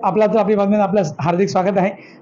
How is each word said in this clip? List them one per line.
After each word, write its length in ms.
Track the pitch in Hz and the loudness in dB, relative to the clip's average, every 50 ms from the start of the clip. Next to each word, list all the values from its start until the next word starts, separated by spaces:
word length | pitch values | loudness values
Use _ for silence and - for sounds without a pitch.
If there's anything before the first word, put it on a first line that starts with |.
| - | -2
आपला 220 | 202 185 214 214 | -2 0 2 2
तर 120 | 208 196 226 | 2 2 2
आपली 180 | 202 190 214 | 0 2 0
बातमीत 240 | 202 202 196 208 214 | 0 0 0 2 0
आपलं 220 | 202 196 180 214 190 151 151 - | 0 0 0 0 0 -2 -4 -4
हार्दिक 300 | - 170 175 175 202 196 | -2 -2 0 0 0 0
स्वागत 280 | 196 190 180 190 202 196 | 0 0 0 0 0 0
आहे. 120 | 180 202 208 - - - - - | 0 0 -2 -6 -14 -20 -20 -20